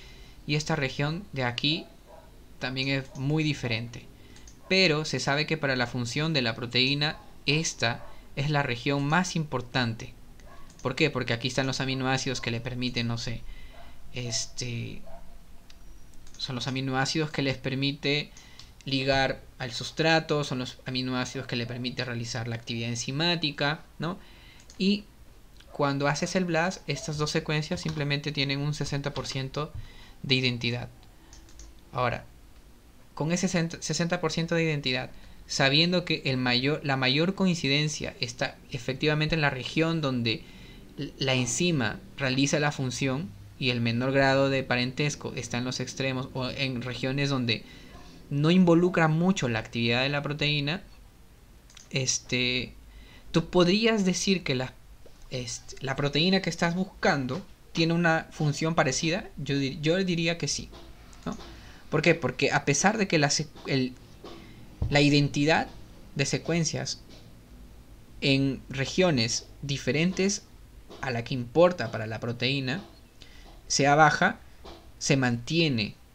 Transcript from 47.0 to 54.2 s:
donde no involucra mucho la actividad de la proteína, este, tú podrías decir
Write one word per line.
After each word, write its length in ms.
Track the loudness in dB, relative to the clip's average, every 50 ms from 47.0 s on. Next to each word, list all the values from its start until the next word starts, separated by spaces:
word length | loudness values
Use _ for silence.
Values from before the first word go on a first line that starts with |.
| -2 -2 0 0 0 2
donde 360 | 2 2 2 0 0 -2 -4 -10 -18 -18 -18 -18 -18 -18 -18 -18 -20 -20 -10 -4
no 200 | 0 4 6 6
involucra 580 | 8 8 8 8 8 8 6 4 4 4 4 4
mucho 400 | 4 4 4 4 4 2 0 0
la 100 | 0 -2
actividad 440 | -4 -4 -2 0 2 4 4 4 2
de 60 | 0
la 140 | 0 -2 -2
proteína, 600 | -4 -2 0 0 2 2 2 0 -2 -4 -4 -8 -12 -20 -20 -20 -20 -20 -20 -20 -20 -20 -20 -20 -20 -20 -20 -20 -20 -20 -20 -12 -6
este, 840 | -2 -2 0 0 -2 -2 -2 -2 0 0 2 2 0 -2 -2 -6 -10 -14 -20 -20 -20 -20 -20 -20 -20 -20 -10 -2
tú 200 | 0 0 0 4
podrías 560 | 4 6 6 6 6 4 4 4 4 4 4
decir 360 | 2 2 2